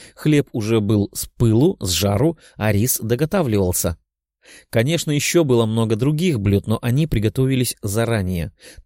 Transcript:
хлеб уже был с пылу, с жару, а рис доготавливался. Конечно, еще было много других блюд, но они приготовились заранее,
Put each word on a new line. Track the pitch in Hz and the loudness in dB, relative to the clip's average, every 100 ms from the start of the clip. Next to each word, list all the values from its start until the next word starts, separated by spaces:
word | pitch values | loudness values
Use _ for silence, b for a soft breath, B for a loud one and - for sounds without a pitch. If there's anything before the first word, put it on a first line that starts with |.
| B B | B B
хлеб | 160 147 139 | 0 2 0
уже | 131 104 113 | -4 0 0
был | 104 107 101 - | 2 2 0 -4
с | - | -10
пылу, | - 117 110 156 196 | 0 2 4 2 0
с | 95 | -4
жару, | 82 101 101 147 165 b b | -2 0 0 0 -2 b b
а | 107 | -2
рис | 101 123 - | 0 0 -2
доготавливался. | 110 123 156 202 143 104 92 87 92 82 _ _ _ _ B B B | -2 -2 -2 -2 0 0 0 -2 -4 -6 _ _ _ _ B B B
Конечно, | 117 113 165 - | -2 0 0 -2
еще | 147 - 175 151 | -2 0 0 2
было | 120 110 | 2 2
много | 113 110 107 | 0 0 0
других | 131 151 185 123 | 0 0 0 0
блюд, | 98 98 - | 2 0 0
но | 113 | -4
они | 120 131 160 | 0 0 0
приготовились | 117 104 - 131 131 123 - | 0 -2 0 0 0 -2 -4
заранее, | 104 101 113 113 92 90 78 - B B | -6 -2 -2 -2 -2 -4 -6 -10 B B